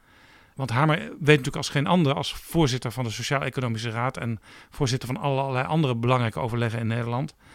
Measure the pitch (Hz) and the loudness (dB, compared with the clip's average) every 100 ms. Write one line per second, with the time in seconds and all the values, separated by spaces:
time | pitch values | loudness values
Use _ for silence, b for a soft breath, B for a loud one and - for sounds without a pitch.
0 | b b b b b - 131 117 156 151 | b b b b b -8 -2 2 4 2
1 | 226 - 143 151 135 156 - 147 135 180 | -2 -2 4 4 4 -4 -2 -2 2 4
2 | 143 143 160 - - 170 147 123 123 127 | 4 2 -4 -8 -2 2 2 2 -4 -4
3 | 120 104 120 139 135 131 123 110 117 113 | -4 -4 -2 0 0 -2 -2 -2 -4 -2
4 | 127 - 120 113 B B B - 139 127 | -4 -4 -6 -6 B B B -4 -2 -2
5 | - 127 143 135 135 127 139 160 143 117 | -4 -4 0 0 0 -2 0 2 2 2
6 | 120 127 113 - 120 120 117 113 113 113 | 2 2 2 -2 -4 -2 -2 -2 -2 -2
7 | 117 120 151 - B | -2 -4 -6 -10 B